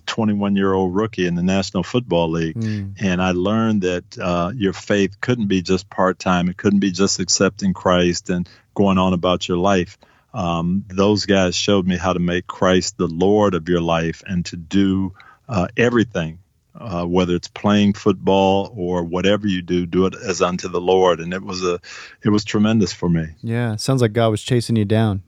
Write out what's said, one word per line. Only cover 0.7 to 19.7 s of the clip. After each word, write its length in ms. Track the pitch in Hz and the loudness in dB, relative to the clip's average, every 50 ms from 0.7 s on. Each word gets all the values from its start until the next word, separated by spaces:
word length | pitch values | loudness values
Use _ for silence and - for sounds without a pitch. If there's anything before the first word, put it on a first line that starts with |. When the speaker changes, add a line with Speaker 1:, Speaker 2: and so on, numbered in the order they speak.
| 95 95 95 90 90 | 2 2 0 0 0
Speaker 1:
rookie 320 | 98 110 110 - - 90 | -2 -2 -2 -2 -2 -2
in 80 | 90 87 | 0 0
the 80 | 87 87 | 0 0
National 400 | 92 95 98 95 - - 92 85 | 0 0 0 -2 -2 -2 -4 -4
Football 460 | - - 123 123 107 85 85 85 80 | -2 -2 -4 -2 0 0 2 2 0
League. 260 | 82 82 82 82 - | 0 -2 -2 -4 -4
Speaker 2:
Mm. 400 | 117 113 110 107 104 98 98 98 98 | -4 -4 -4 -4 -6 -6 -10 -8 -4
Speaker 1:
And 200 | 104 95 90 90 | -2 0 0 2
I 100 | 92 92 | 0 0
learned 500 | 90 90 90 101 107 113 113 113 107 104 | 0 0 0 0 0 0 2 2 0 0
that, 360 | 92 90 90 90 - _ - | 0 0 -2 -2 -6 _ -12
uh, 340 | - 92 90 87 87 85 87 - | -6 -4 -2 -2 0 -2 -4 -4
your 180 | 131 98 95 87 | -2 -2 -2 -2
faith 460 | - - - 104 101 98 92 98 _ | -4 -4 -2 0 2 2 0 -2 _
couldn't 280 | - - 123 120 107 | -2 -2 -2 0 0
be 140 | 101 98 95 | 0 0 -2
just 280 | 85 92 95 90 - _ | 0 0 -2 -2 -2 _
part-time. 580 | - - 95 92 90 - - 92 90 87 87 90 | -2 0 0 0 0 -2 -2 0 0 0 0 -2
It 60 | 90 | -4
couldn't 220 | - - 104 101 98 | -2 0 2 2 2
be 120 | 101 98 | 2 0
just 280 | 87 85 98 95 - - | 0 0 0 0 0 -4
accepting 540 | 92 - - - 101 92 95 - 101 95 90 | -2 -2 0 2 2 0 0 -2 -4 -4 -4
Christ 560 | - - 95 90 90 87 87 85 - - - | 0 0 2 2 4 2 2 0 -2 -4 -4
and 180 | 92 87 90 - - - _ _ _ | -4 -4 -4 -6 -10 -20 _ _ _
going 240 | - 101 98 95 | 0 2 2 4
on 140 | 95 92 92 92 | 2 2 2 0
about 340 | 87 85 92 104 104 - | 0 2 0 0 0 0
your 100 | - 90 | -2 -2
life. 400 | 87 90 101 101 92 85 - - _ _ _ _ _ _ _ - | 0 2 2 2 2 0 -2 -8 _ _ _ _ _ _ _ -8
Um, 520 | 120 90 85 85 85 82 87 92 98 101 | -6 -4 -2 -2 -2 0 0 -2 -2 -4
those 380 | 101 92 95 98 104 107 98 - | -6 -2 0 2 2 2 0 2
guys 300 | - 101 98 92 90 85 | 2 2 2 2 2 0
showed 300 | - - - 101 98 90 | -2 0 2 2 2 2
me 100 | 92 90 | 0 -2
how 160 | 85 85 92 87 | 0 0 0 0
to 60 | 87 | 0
make 280 | 87 87 87 90 - | 0 0 -2 -2 -4
Christ 500 | - - - 98 92 92 92 85 - - | -6 -4 0 2 4 4 2 2 -2 -4
the 100 | - 90 | -4 -4
Lord 480 | 80 80 82 90 98 104 107 104 101 92 | -4 0 0 2 2 4 4 2 2 0
of 120 | 85 78 85 | -2 -2 0
your 120 | 90 85 | 0 0
life 420 | 82 85 82 80 82 82 80 - - | 2 0 0 0 -2 -4 -6 -8 -10
and 200 | - 95 87 85 | -6 -4 -4 -4
to 80 | - - | -6 -10
do, 560 | 87 82 78 - 98 98 95 95 95 95 95 - - - - - _ _ - | -12 -12 -2 0 2 2 2 0 0 -2 -6 -8 -14 -20 -20 -20 _ _ -6
uh, 180 | 123 95 87 - - | -4 -2 -2 -2 0
everything. 640 | - 117 123 120 117 101 - - 92 82 80 80 90 _ _ _ _ _ _ _ - | 0 0 2 4 2 0 0 -2 -4 -4 -6 -8 -14 _ _ _ _ _ _ _ -18
Uh, 240 | - 101 90 87 87 | -12 -8 -6 -6 -4
whether 280 | 87 87 90 90 87 87 | 0 0 0 2 2 0
it's 140 | 85 - | -4 -4
playing 440 | - _ - - 104 104 104 104 101 | -8 _ -2 0 2 4 4 4 2
football 800 | 98 - - 107 95 95 92 95 95 98 98 95 95 98 98 - 123 | 2 2 0 0 0 2 2 2 4 4 4 4 2 2 -2 -4 -8
or 260 | 107 90 87 90 87 85 | -6 -4 -2 -2 -2 -4
whatever 440 | 85 87 90 90 98 104 101 104 | -2 -4 0 2 2 2 2 0
you 160 | 104 95 92 87 | -2 -2 -2 -2
do, 240 | 85 | -2